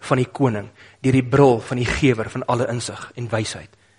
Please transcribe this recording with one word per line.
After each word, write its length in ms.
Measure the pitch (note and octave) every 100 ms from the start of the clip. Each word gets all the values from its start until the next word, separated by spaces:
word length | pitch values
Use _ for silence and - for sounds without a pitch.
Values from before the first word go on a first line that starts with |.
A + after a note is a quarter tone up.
van 160 | - C3
die 120 | B2
koning, 380 | - C3 G#2 G2+ - - _
deur 120 | C3
die 100 | C3
bril 380 | B2 C#3 C#3 A#2
van 160 | - B2
die 100 | A#2+
gewer 440 | - C3+ A2 G#2+
van 160 | B2+ B2+
alle 200 | A#2+ A#2+
insig 440 | A#2 - G#2+ -
en 140 | - A#2
wysheid 400 | A2 G#2+ F#2+ - _ _